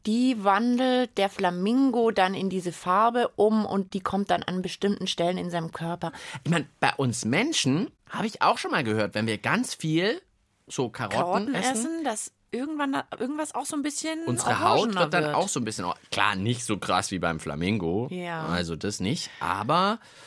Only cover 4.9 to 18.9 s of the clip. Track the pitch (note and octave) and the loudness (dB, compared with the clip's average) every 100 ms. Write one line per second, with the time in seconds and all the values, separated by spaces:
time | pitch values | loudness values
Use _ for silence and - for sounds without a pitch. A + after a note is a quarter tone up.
4.9 | G3+ F#3+ - F3 F#3 F3 E3+ E3 - E3 | 0 -2 0 0 0 -4 -4 -6 -6 -6
5.9 | F3 A3 - - - - E3+ B2+ _ C3 | -4 -6 -8 -12 -6 0 0 -2 _ 0
6.9 | - C3 A#2 A2 D#3 D4 D#4 C3 D3+ C#4+ | 2 0 0 0 0 2 0 2 0 -2
7.9 | - - - A3 - D#3 A#3+ F#4 G#3 A2+ | -8 -10 -6 -6 2 2 2 0 0 2
8.9 | G#2+ G2+ G#2+ A2+ G#2+ A2+ F#3+ B3 - D#3+ | 0 0 0 0 0 0 0 0 -4 0
9.9 | D#3+ G3 E4+ - _ _ _ - - A#2+ | 2 0 -2 -8 _ _ _ -8 -4 -4
10.9 | A#2+ G#2+ A2 E3+ G#3 A3+ F#3 A#3+ A3 D#4+ | -4 -2 0 0 0 0 0 0 0 -2
11.9 | E4 C#4+ G#3+ - - _ A#3 D4 D4+ C#4 | -4 -4 -4 -8 -14 _ -6 -4 -2 -2
12.9 | C#4 - - B3+ D4+ D4+ B3+ C#4+ D4+ D4 | -2 -6 -6 -4 -4 -6 -6 -6 -4 -4
13.9 | - D#4 D#4+ E4 - A#3 A#3 E4 E4 A#3 | -4 -6 -4 -2 -2 0 2 4 4 2
14.9 | F#3 D#3 F3 D3+ D3 F#3+ C#3 A2 G#2+ F2 | 0 0 2 2 0 0 -2 -4 -4 -4
15.9 | - - G2+ G2+ F#2+ A2 A#2+ - G2 - | -6 -6 0 2 2 0 -2 -2 -2 2
16.9 | F#2 - F#2 E2+ D#2+ D#2+ D2 F2+ A2 E2 | 2 2 0 0 -2 -4 -2 0 0 0
17.9 | G2 C3+ F3+ F3 E3 D#3 F2 E2+ D#2+ G2 | -2 -4 -6 -6 -6 -2 -2 -2 -4 -4